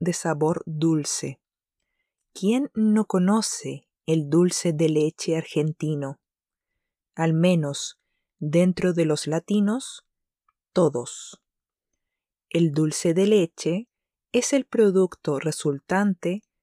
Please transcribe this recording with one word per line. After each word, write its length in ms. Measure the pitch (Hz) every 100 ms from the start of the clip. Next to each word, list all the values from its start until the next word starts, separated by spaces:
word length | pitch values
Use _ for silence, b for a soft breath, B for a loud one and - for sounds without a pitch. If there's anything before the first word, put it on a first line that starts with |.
de 120 | 175
sabor 520 | - 165 147 151 165 -
dulce. 760 | 156 165 160 143 - 139 131 _ _ _ _ _ _ _ _ _
¿Quién 380 | - 190 247 285
no 300 | 220 214 214
conoce 840 | 214 185 185 220 - - 135 139 - _ -
el 220 | 160 143
dulce 440 | 160 175 - 175
de 160 | 151 160
leche 480 | 151 151 - - 160
argentino? 840 | - 151 156 - 156 147 139 - _ _ _ _ _ _ _ _ _
Al 180 | - 160
menos, 680 | 160 180 175 143 143 - - _ _ _ _
dentro 520 | 151 170 185 170 185
de 120 | 170
los 240 | 160 151 143
latinos, 760 | 160 - 208 202 247 - - _ _ _ _ _ _ _
todos. 680 | 180 160 123 123 - - - _ _ _ _ _ _ _ _ _ _ _
El 240 | 170 165
dulce 420 | 147 156 - 175
de 140 | 165 208
leche 600 | 214 165 - 156 180 240 _ _ _ _
es 200 | 247 -
el 120 | 277
producto 760 | - 233 208 185 180 - - 139
resultante 1040 | 156 - 151 139 - 185 208 180 170 202 - _